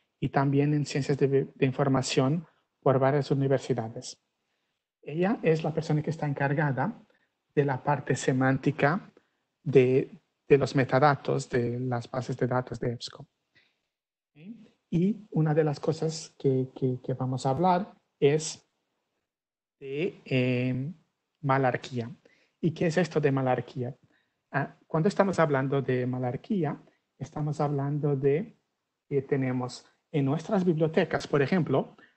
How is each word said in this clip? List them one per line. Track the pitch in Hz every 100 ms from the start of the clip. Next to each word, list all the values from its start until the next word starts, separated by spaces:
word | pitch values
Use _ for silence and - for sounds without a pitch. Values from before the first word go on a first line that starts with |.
| _ _
y | 139
también | 143 139 139 147
en | 151
ciencias | 143 143 131 139
de, | 139 139 -
de | - 131
información | 127 139 131 127 - 131 170 - _ _ _
por | 143 131
varias | 135 147 139
universidades. | 139 135 135 - 120 113 127 - - _ _ _ _ _ _ _ _
Ella | - 156 185 233
es | - 160
la | 160
persona | 156 151 151
que | 156
está | 156 151
encargada | 135 139 151 147 123 165 - - _ _ _ _
de | -
la | 139 131
parte | - 147 -
semántica | 143 - 131 131 135 147 - 143 190 - _ _ _ _ _
de, | 147 131 127 131 - - _ _ -
de | 143
los | 139 147
metadatos | - 131 147 135 - 135 -
de | 127 120 120
las | 127 120 -
bases | 131 117 131
de | 127
datos | 127 127 -
de | 123
ebsco. | 120 - - - _ _ _ _ _ _ _ _ _ _
¿Sí? | 143 185 233 - _ _
Y | 165 190 226 -
una | - 156
de | 151
las | 151 147
cosas | - 156 160 156 - -
que, | 139 131 131 -
que, | 131 123
que | -
vamos | 127 131 127 135
a |
hablar | 135 185 180 214 - _ -
es | 143 156 156 - _ _ _ _ _ _ _ _ _ _ _ _
de, | 139 143 180 - -
em, | 131 127 123 127 127 139 - _ _ _ _
malarquía. | 139 135 131 - - 123 117 - _ _ _ _
¿Y | 175
qué | 160 170
es | 170
esto | 175 160
de | 147
malarquía? | 135 131 123 - 135 120 - _ _ _ _ _
Ah, | 170 175 - -
cuando | 160 196
estamos | - 196 175
hablando | 156 135 135 139
de | 131 123 123
malarquía, | 127 123 120 - 202 147 151 - _ _ -
estamos | 143 156 151 147
hablando | 147 143 139 147 147 139
de | 139 147 226 - _ _ _ _ -
que | 139
tenemos | 131 139 131 127 123 - - _ _
en | 156
nuestras | 135 156 - 208
bibliotecas, | 180 156 160 180 165 - -
por | 147
ejemplo, | 135 190 - 139 233 - -